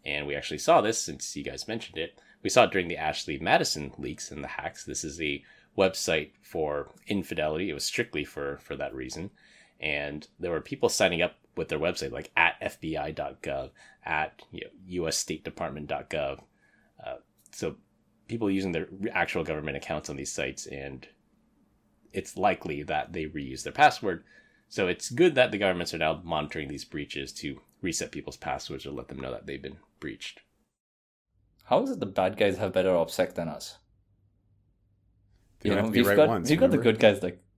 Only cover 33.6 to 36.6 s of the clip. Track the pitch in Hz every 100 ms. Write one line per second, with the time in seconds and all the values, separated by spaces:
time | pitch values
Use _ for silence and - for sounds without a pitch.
33.6 | - - _ _ _ _ _ _ _ _
34.6 | _ _ _ _ _ _ _ _ _ _
35.6 | 104 98 110 110 101 101 - 107 101 160